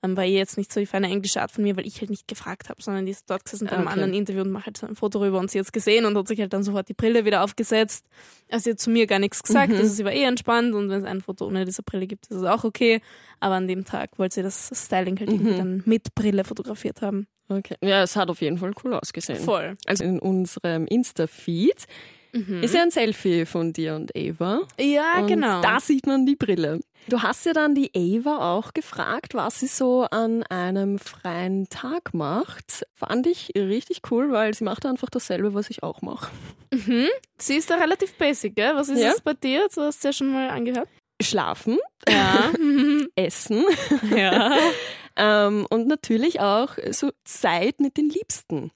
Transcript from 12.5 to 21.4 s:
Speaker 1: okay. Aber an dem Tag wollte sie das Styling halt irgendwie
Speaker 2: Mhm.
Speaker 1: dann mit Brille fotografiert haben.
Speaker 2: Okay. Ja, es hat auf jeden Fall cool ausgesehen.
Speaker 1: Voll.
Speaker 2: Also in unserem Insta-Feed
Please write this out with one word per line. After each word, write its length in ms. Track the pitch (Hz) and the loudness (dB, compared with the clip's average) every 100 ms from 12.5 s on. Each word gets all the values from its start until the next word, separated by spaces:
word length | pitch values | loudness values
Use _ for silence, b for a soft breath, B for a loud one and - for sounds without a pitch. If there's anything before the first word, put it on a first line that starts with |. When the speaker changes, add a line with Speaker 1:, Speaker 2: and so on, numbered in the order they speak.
| 220 226 | 2 0
Speaker 1:
okay. 340 | - 233 226 B B B B | 2 4 4 B B B B
Aber 160 | 196 190 | 0 0
an 120 | 185 | 0
dem 160 | 185 190 | -4 -4
Tag 320 | - - - | -6 -8 -4
wollte 160 | 190 190 | -4 -2
sie 60 | |
das 280 | 190 - - 254 | -4 -6 -6 -8
Styling 420 | - 185 185 190 | -2 0 0 -2
halt 100 | 208 | 0
irgendwie 240 | 214 220 | 2 2
Speaker 2:
Mhm. 40 | 185 | 2
Speaker 1:
dann 260 | 185 185 202 | 0 -2 2
mit 280 | 226 - - | 0 0 -2
Brille 280 | 214 196 | 2 2
fotografiert 580 | 190 220 233 208 - - | 0 -6 -8 -6 -8 -6
haben. 260 | 202 196 202 _ _ | -4 -4 -6 _ _
Speaker 2:
Okay. 260 | 196 196 - | -6 -4 -4
Ja, 200 | 196 196 | 2 4
es 120 | 185 208 | 4 2
hat 140 | 185 | 0
auf 120 | 175 | 0
jeden 160 | 156 170 | -2 -2
Fall 140 | 180 202 | -4 -6
cool 100 | 254 | -4
ausgesehen. 440 | 226 - - - 135 | -4 -6 -10 -8 -6
Speaker 1:
Voll. 360 | - 196 156 196 - | -2 -2 -2 -10 -2
Speaker 2:
Also 180 | 196 175 | -2 0
in 120 | 185 | -2
unserem 680 | 190 185 180 - 175 165 160 | 0 0 -2 -4 -2 -2 0
Insta-Feed 1000 | 233 247 - 160 - | 0 0 -2 -4 -4